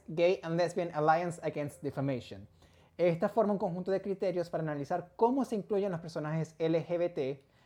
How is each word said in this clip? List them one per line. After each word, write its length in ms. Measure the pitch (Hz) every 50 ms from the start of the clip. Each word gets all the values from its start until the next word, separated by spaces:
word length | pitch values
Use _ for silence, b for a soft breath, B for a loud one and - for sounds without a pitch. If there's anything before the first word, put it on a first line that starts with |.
| _
Gay 320 | - 165 165 170 175 190 - -
and 120 | 165 165
Lesbian 380 | 170 175 165 170 190 175 170 -
Alliance 460 | 151 151 156 156 170 180 175 165 - -
Against 400 | 156 - 151 147 139 - - -
Defamation. 640 | 143 - 147 135 139 135 120 110 - 104 98 101 - _ b b b b b b b b
Esta 320 | - 170 180 165 170 214 202
forma 240 | - 233 208 202 208
un 60 | 190
conjunto 320 | 220 185 165 180 180 196
de 100 | 190 190
criterios 500 | 190 202 190 190 208 190 170 180 170 170
para 120 | - 156 160
analizar 480 | 156 147 143 143 - 180 170 165 - _
cómo 280 | - 226 233 254 277 247
se 120 | - 247
incluyen 340 | 202 180 - 214 196 196 202
los 100 | 175 165
personajes 540 | - 160 - 165 147 151 156 160 156 151 - -
L 280 | 165 165 165 165 160
G 100 | - 175
B 120 | 170 175 170
T 360 | 175 160 139 131 139 135 b b b b b